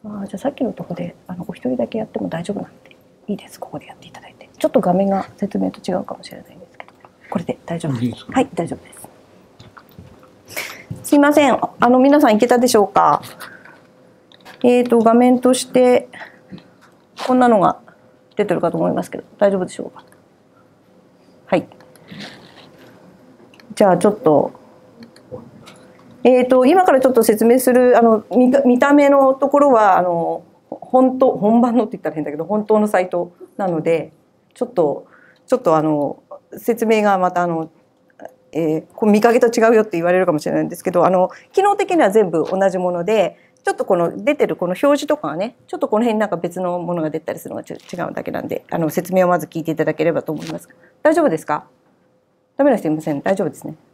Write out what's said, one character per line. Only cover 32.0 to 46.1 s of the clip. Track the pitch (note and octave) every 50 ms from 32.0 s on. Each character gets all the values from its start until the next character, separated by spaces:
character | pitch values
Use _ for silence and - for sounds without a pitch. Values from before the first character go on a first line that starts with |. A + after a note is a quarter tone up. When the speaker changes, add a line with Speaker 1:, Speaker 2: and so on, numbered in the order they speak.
Speaker 1:
っ |
た | - D#3+
ら | -
変 | D#3+ D3
だ | D3+
け | C#3+ D3
ど、 | E3
本 | E3 G#3 G#3+ G#3
当 | - G#3+ G#3+
の | G#3 G#3+
サ | G#3 F#3
イ | F#3 F#3
ト | - F3 F3 F3 _ _ F#4 - _ -
な | G3+ F#3
の | - -
で、 | - E3 E3 D#3+ - - _ _ _ _ _ _ _ _ _
ち | -
ょ | B3
っ | A#3+
と、 | - F#3 D#3+ C#3+ C#3 - - _ _ - _ _ _ _ _
ち | _ B3+
ょ | -
っ |
と | - F3 D#3+
あ | D#3
の、 | D3+ D#3 D3+ D3 C#3+ - - - _ _ - - _ _ -
説 | - - - A3+ A3 A#3
明 | A3 A3+ G#3+
が | G#3 G#3 G3 F#3
ま | F#3 F3+
た | F3+ F3
あ | F3
の、 | F3 E3 D#3+ D#3+ D#3 _ _ _ _ _ _ _ _ _ _ - - _ _ _ _
え | - D3+ E3 D3+ D#3 D#3
ー、 | - _ _
こ | - A3+
う | G#3+
見 | G#3 G#3+
か | G#3+ A#3 A3+
け | B3
と | B3 A3+
違 | A#3 A#3+ A3 A3+
う | A#3+
よ | A3
っ | G#3+
て | G#3+ - E3+
言 | E3
わ | F3
れ | F3+ F#3
る | F#3
か | F3+
も | D#3 D3
し | - F3
れ | D3+
な | D#3
い | D#3
ん | D#3
で | F3
す | -
け | - F#3
ど、 | F3 F3+ D#3+
あ | -
の、 | F#3+ F3+ F#3 F3+ - - - _
機 | _ G4
能 | G4 G4+ G4+
的 | G4+ G4 G4
に | F#4 E4
は | C4 G3+
全 | F#3+ A3+ G#3 F3
部 | E3 D#3+ D3 -
同 | - F#3+ G3 G3
じ | F3 F#3
も | F3+ F3+
の | F3+ E3+ E3+
で、 | F#3+ A3 G#3+ F3+ D#3 - _ _ _ _ _
ち | _ G4
ょ | F#4+
っ |
と | - -
こ | - G3+
の | F3 E3+ E3+ - F#3+ G3+
出 | C#4 D4
て | D4 A#3+
る | D#3+ D#3+
こ | - F#3
の | F3
表 | F#3 - - C#4 D4 -
示 | D4+
と | D4 D4+ D4+
か | - D3+
が | D3+
ね、 | E3 G3 A#3+ - _ _
ち | _ -
ょ |
っ | -
と | C#4+ -
こ | - G#3+
の | A#3
辺 | A#3+